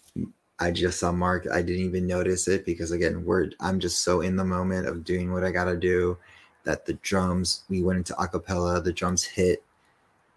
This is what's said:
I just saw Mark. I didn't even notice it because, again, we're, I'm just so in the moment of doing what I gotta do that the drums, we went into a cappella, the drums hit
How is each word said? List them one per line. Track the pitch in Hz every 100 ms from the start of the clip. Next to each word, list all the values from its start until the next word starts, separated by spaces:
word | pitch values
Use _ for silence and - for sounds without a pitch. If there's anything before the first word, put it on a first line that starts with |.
| - - - - _ -
I | 87
just | 87 90 90
saw | 90
Mark. | 87 90 90 -
I | 87
didn't | 87 90
even | 92 92 90
notice | 90 92 90 -
it | 95
because, | 92 85 82
again, | 85 82 87
we're, | 85 92 78 -
I'm | 90 95
just | 87 -
so | - 90
in | 90 92
the | 95
moment | 90 92 92 78
of | 85
doing | 82 90 90
what | 90
I | 92
gotta | 90 90 87
do | 90 90 90 90 - - - _
that | - 78 -
the |
drums, | 76 - 98 90 90 87 - -
we | 95
went | 87 92
into | 87 -
a | 92
cappella, | 87 - 90 87 90
the | 87
drums | 85 90 90
hit | - - 90 87 - _ _ _ _ _ _